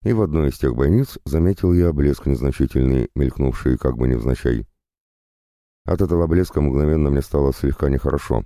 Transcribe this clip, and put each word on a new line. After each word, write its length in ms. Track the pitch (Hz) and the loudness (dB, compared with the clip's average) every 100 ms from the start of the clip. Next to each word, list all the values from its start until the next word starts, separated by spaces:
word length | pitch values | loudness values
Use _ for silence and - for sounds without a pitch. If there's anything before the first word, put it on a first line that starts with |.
И 100 | - | 0
в 80 | 113 | 0
одной 280 | 95 78 71 | 0 0 -2
из 100 | - | -2
тех 160 | 67 | -4
бойниц 440 | 60 69 107 139 - | 0 2 2 0 -8
заметил 480 | - 78 87 98 92 | -4 0 0 2 2
я 200 | 87 87 | 2 2
блеск 340 | 73 71 67 - | 2 0 0 -2
незначительный, 840 | 65 67 64 65 - 65 65 55 | -2 -2 0 0 2 2 0 -2
мелькнувший 640 | - 67 - 67 - - 60 | -2 -2 0 -4 -2 -2 0
как 180 | 65 60 | -2 -2
бы 120 | 62 | -2
невзначай. 580 | 60 57 62 67 58 - _ _ _ _ _ _ _ _ _ _ _ - | 0 -2 -2 -2 -4 -6 _ _ _ _ _ _ _ _ _ _ _ -4
От 140 | 87 | 0
этого 240 | 98 85 82 | 2 2 2
блеска 340 | 85 90 - | 2 0 0
мгновенно 480 | 73 67 76 78 73 | 0 2 2 2 2
мне 120 | 69 | 0
стало 300 | - 73 69 | 0 0 0
слегка 360 | - 71 65 73 | 0 -4 -2 0
нехорошо 560 | 67 69 71 - 58 | 0 -2 -4 -2 -4